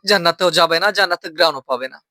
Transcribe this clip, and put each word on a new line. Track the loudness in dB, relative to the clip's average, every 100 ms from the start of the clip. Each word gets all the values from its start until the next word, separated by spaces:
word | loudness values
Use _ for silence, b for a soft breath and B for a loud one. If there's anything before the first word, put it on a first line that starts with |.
| 0
জান্নাতেও | 0 0 0 0
যাবে | 2 2 2
না, | 0
জান্নাতের | 0 -2 -2 -8
ঘ্রাণও | -2 0 -2
পাবে | -6 -6 -6
না। | -14 _